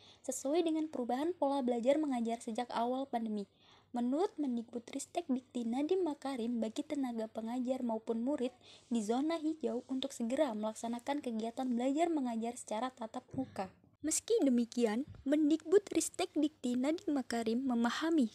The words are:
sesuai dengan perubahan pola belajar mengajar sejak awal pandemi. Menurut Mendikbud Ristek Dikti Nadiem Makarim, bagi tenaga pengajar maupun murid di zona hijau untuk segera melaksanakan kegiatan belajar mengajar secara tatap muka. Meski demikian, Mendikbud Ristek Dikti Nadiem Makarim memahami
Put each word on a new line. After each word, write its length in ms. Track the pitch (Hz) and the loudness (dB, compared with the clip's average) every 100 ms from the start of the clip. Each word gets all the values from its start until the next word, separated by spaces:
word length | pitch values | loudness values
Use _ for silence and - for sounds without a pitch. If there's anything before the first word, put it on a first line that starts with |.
| - - - | -20 -10 -8
sesuai 400 | 254 269 339 330 | -4 0 2 2
dengan 240 | 311 311 | 0 -2
perubahan 400 | 262 240 254 330 | -4 -2 0 0
pola 320 | 359 277 277 | 0 0 2
belajar 320 | 247 240 240 | 0 2 4
mengajar 480 | 285 294 247 226 233 | 4 2 0 -2 -4
sejak 240 | - 226 240 | -4 -6 -2
awal 320 | - 240 262 269 | 0 0 -2 -2
pandemi. 400 | 233 226 208 196 _ - - _ | -4 -2 -4 -6 _ -20 -20 _
Menurut 400 | 240 247 285 415 - | -2 0 2 0 0
Mendikbud 480 | 277 233 226 233 - | -2 -2 -6 -10 -8
Ristek 320 | 277 - 349 349 | -10 -6 -6 -2
Dikti 400 | 254 - 247 226 | -2 -2 -6 -2
Nadiem 400 | 247 302 381 330 | -2 2 2 2
Makarim, 560 | 285 269 262 233 240 | -2 -6 -2 -2 0
bagi 240 | 220 294 294 | -2 -4 -4
tenaga 400 | 294 262 226 220 | -2 -2 -2 -6
pengajar 560 | 226 220 254 247 262 | -6 -6 -4 -2 -2
maupun 400 | 240 220 226 226 | -2 -2 -2 -2
murid 320 | 247 294 254 - - - - | 0 0 -2 -6 -20 -20 -2
di 160 | 233 | -2
zona 320 | 208 240 311 | 2 0 2
hijau 480 | 330 311 320 226 240 - | 0 -2 -2 -2 -4 -4
untuk 240 | 262 269 | -4 -4
segera 400 | - 226 220 202 | -4 -2 2 2
melaksanakan 640 | 214 214 220 233 240 - 285 | 0 -4 -4 -6 -6 -4 -4
kegiatan 480 | 262 214 226 - 262 | -4 -4 -4 -4 -2
belajar 400 | 233 262 285 339 | 0 2 2 2
mengajar 480 | 311 247 226 233 | 2 -2 -2 -4
secara 400 | - - 214 254 | -6 -6 -4 -4
tatap 320 | - 226 254 - | -6 -10 -10 -8
muka. 320 | 269 254 - 190 - _ _ 302 | -6 -6 -6 -8 -10 _ _ -2
Meski 320 | - - 453 277 | -2 2 4 6
demikian, 640 | 240 233 240 220 220 294 - 269 | 4 2 2 2 2 -4 -6 0
Mendikbud 640 | 302 294 311 330 392 - | 4 4 2 6 4 4
Ristek 400 | 330 - - 359 302 | -2 -2 -4 -2 2
Dikti 400 | 294 _ 247 247 | 0 _ -2 0
Nadiem 400 | 269 339 - 285 | 0 -2 0 -2
Makarim 480 | - 233 226 233 269 | -2 -2 0 0 2
memahami 640 | 233 233 - 320 330 220 | 2 2 2 2 4 2